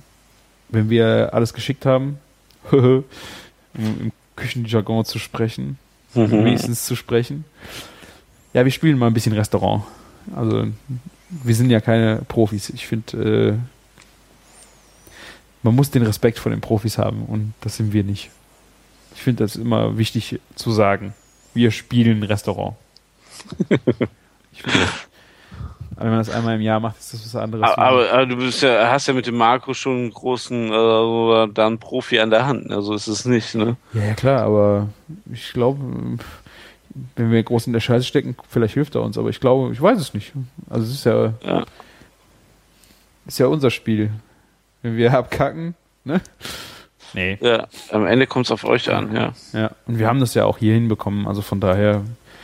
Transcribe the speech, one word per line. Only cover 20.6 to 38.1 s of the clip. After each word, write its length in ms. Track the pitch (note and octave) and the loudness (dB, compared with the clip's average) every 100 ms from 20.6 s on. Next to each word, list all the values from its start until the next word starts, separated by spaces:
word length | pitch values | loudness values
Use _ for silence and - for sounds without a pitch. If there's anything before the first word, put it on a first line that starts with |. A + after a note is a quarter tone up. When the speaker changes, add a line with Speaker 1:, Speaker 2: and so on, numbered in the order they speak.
| A#2+ | -2
Speaker 1:
sagen. 420 | G#2+ G2+ G2 G2 - _ _ _ | 2 4 2 -4 -14 _ _ _
Wir 180 | A#2 A#2 | 2 2
spielen 520 | - - A#2+ A#2 G#2+ | 2 -2 4 4 4
Restaurant. 520 | G#2+ G#2 - G2+ G2 G#2+ | 0 -2 -2 -4 -6 -10
Speaker 2:
<laughs> 60 | _ _ _ _ _ - - - - - - - A2+ - _ _ _ - | _ _ _ _ _ -20 -18 -8 -2 0 0 -2 -4 -6 _ _ _ -12
Speaker 1:
Ich 60 | |
find 140 | - - | -4 0
das, 160 | F2+ - - _ _ _ - - - - - - | -2 -4 -16 _ _ _ -20 -16 -16 -16 -16 -6
aber 60 | A2+ | -2
wenn 40 | |
man 80 | A2+ | 0
das 100 | A2 | 0
einmal 260 | A2+ A#2 A2 | -2 -2 -2
im 60 | |
Jahr 180 | A2 A2 | 0 0
macht, 200 | A2+ G2+ | -2 -8
ist 140 | - | -14
das 120 | A#2 A2 | -14 -10
was 100 | A2+ | -8
anderes. 220 | A2 A2 A2+ | -6 0 0
Speaker 2:
Aber, 100 | - | 4
aber, 300 | B2+ B2+ G#2 | 4 4 4
aber 140 | B2 C3 | 2 2
du 80 | B2 | 0
bist 240 | B2+ - | -4 2
ja, 260 | C3+ A2+ A#2 | 4 4 4
hast 160 | C#3 - | 2 0
ja 60 | B2+ | -2
mit 100 | A#2 | -2
dem 100 | A#2+ | 2
Marco 380 | A2+ B2+ - | 4 4 -2
schon 240 | B2+ C#3 B2+ | -6 -4 -4
einen 140 | A#2+ | -4
großen, 560 | - C3 B2 - A#2+ A2+ | -6 -4 -4 -4 -4 0
äh, 20 | |
oder 760 | A2 A2+ A2+ A2+ A2+ A2+ A2+ A2 | 2 4 4 2 2 4 4 2
da 180 | G#2+ A2 | 2 0
einen 140 | A2 | 0
Profi 400 | - B2+ - A#2 | -4 -6 0 0
an 100 | A2 | 4
der 160 | A2 C3 | 4 2
Hand, 220 | A#2+ - | -2 -4
ne? 140 | G#2 | -4
So 100 | G2+ | -4
ist 140 | G#2 A2 | -4 -4
es 180 | G#2 B2 | -4 0
nicht, 300 | A#2+ - A2+ | 0 0 -2
ne? 200 | A2 A#2+ _ | -2 -2 _
Speaker 1:
Ja, 100 | A2+ | -4
ja, 100 | G#2 | -2
klar, 280 | A2 C3 C3+ | 0 0 2
aber 460 | G#2+ G#2 G#2 G2+ G#2 - - F3+ - | 2 4 4 2 -2 -8 -18 -20 -16
ich 220 | A#2 - | -16 -10
glaub, 240 | B2 B2 C#3+ | -2 0 -2
wenn 1500 | B2+ A#2+ A#2+ A#2 - - - - - _ _ C3+ B2+ - A2+ | -6 -8 -8 -8 -12 -18 -20 -20 -20 _ _ -18 -12 -2 2
wir 100 | A2+ | 2
groß 240 | A2 A#2+ C3 | 4 0 0
in 80 | |
der 60 | A2+ | -2
Scheiße 260 | - A#2+ | 2 0
stecken, 300 | B2+ | 2